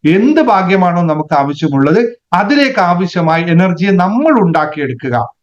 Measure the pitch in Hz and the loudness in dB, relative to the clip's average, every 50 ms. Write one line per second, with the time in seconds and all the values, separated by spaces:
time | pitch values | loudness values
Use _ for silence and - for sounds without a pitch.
0 | - 151 165 196 226 277 311 320 302 247 214 185 190 175 190 196 185 175 170 175 | 0 2 2 2 2 2 2 2 2 2 2 0 0 0 0 2 2 0 0 0
1 | 175 165 156 156 156 - 160 143 139 143 143 147 160 156 143 135 135 147 160 220 | 0 -2 -2 -4 -4 -2 0 0 0 -2 -4 -4 -4 -2 0 2 2 2 2 2
2 | 240 233 - _ _ _ - 180 208 202 285 285 285 262 262 220 185 175 175 175 | 0 -2 -4 _ _ _ -2 -2 0 0 2 0 0 0 0 0 0 0 0 0
3 | 190 175 - 180 165 160 160 165 170 175 170 165 185 190 180 - 180 202 196 180 | -2 -4 -2 -2 0 0 0 0 0 0 2 2 2 2 0 -2 0 0 2 2
4 | 180 190 208 247 294 320 302 240 196 170 160 160 151 151 - 151 147 135 127 117 | 0 0 0 0 2 2 2 2 2 0 0 0 -2 -2 -4 -6 -6 -6 -8 -8
5 | - 135 120 120 107 - - _ | -6 -4 -2 -2 -4 -6 -10 _